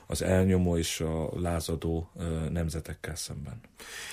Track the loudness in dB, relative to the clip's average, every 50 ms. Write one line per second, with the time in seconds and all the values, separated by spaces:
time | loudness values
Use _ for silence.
0 | -8 -6 -4 0 2 4 6 6 8 6 6 6 6 4 4 2 2 0 -2 -2
1 | -2 0 0 0 -2 -2 -2 -2 -2 0 0 -2 -2 -2 -4 -2 0 0 0 0
2 | -2 -4 -8 -6 -4 -2 -2 -2 -2 -2 0 0 -2 -2 -2 -4 -6 -8 -10 -8
3 | -8 -8 -8 -6 -8 -8 -8 -8 -8 -10 -10 -12 -14 -18 _ -20 -18 -14 -14 -12
4 | -12 -12